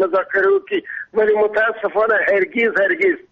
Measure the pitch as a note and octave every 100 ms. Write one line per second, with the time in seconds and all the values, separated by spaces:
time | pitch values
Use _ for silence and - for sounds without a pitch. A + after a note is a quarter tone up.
0 | F#3 F#3+ F#3 G3+ F#3+ G3 - G3 - -
1 | - G#3 G#3+ G#3+ G#3+ G#3+ A3 A3 G3+ E3
2 | A3 G#3+ D#3 G3 F#3 A#3 A#3 F#3 F#3+ E3+
3 | F#3+ D#3 -